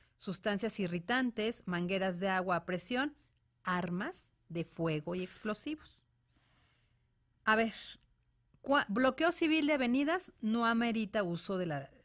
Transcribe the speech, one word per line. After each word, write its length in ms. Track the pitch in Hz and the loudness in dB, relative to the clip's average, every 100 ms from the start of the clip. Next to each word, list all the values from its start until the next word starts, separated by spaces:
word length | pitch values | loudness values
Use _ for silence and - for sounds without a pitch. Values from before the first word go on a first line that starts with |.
| _ _ | _ _
sustancias 640 | - 175 214 202 226 - | -8 -4 -2 0 -2 -2
irritantes, 840 | 185 175 170 247 254 220 214 233 - | -2 -2 0 0 0 0 -4 -4 -4
mangueras 520 | 175 175 190 190 175 | -2 0 0 0 0
de 120 | 190 | 0
agua 260 | 190 185 175 | 0 0 -2
a 80 | |
presión, 500 | - 180 - 247 294 - _ _ _ _ | 0 -6 -2 -2 -2 -6 _ _ _ _
armas 680 | - 180 175 175 262 370 - _ - | -4 -2 -2 -4 -6 -10 -18 _ -10
de 160 | 170 | -6
fuego 500 | 160 - 165 151 151 | -6 -2 -2 -2 -2
y 80 | 185 | -6
explosivos. 800 | 180 - 214 208 294 311 - - _ _ _ _ _ _ _ _ _ _ _ _ _ _ | -6 -8 -6 -6 -6 -10 -12 -20 _ _ _ _ _ _ _ _ _ _ _ _ _ _
A 120 | - 220 | 2 4
ver, 180 | 226 - - - _ _ _ _ _ _ | 4 -2 -14 -18 _ _ _ _ _ _
cua-, 240 | - 277 - | 2 2 2
bloqueo 440 | 208 262 262 320 | 2 2 4 2
civil 340 | 330 330 320 294 | 4 2 4 4
de 80 | |
avenidas 580 | 294 247 254 285 359 - - | 2 2 2 2 0 -4 -6
no 260 | 214 233 233 | -2 2 2
amerita 560 | 233 233 226 214 220 | 2 2 0 0 0
uso 360 | 180 170 - 190 | 0 -2 -2 -2
de 80 | 175 | -2
la 240 | 143 135 - | -4 -6 -14